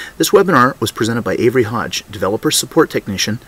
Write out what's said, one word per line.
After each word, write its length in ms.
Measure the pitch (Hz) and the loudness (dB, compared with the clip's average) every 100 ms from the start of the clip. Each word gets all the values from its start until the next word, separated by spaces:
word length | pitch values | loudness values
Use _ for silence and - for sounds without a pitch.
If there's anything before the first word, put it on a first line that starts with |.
| - - | -10 -4
This 140 | 165 | 2
webinar 460 | - 190 139 123 - | 4 4 4 2 2
was 100 | 110 | -6
presented 300 | - 113 117 | -2 -2 -2
by 140 | 95 - | -2 0
Avery 280 | 117 127 | 2 2
Hodge, 400 | 107 117 87 - - | 0 -2 -6 -8 -10
developer 400 | 98 95 110 151 | -4 -2 -2 -2
support 380 | 143 127 165 147 | -2 0 2 2
technician 500 | 123 - 95 - 110 | 0 -4 -4 -4 -6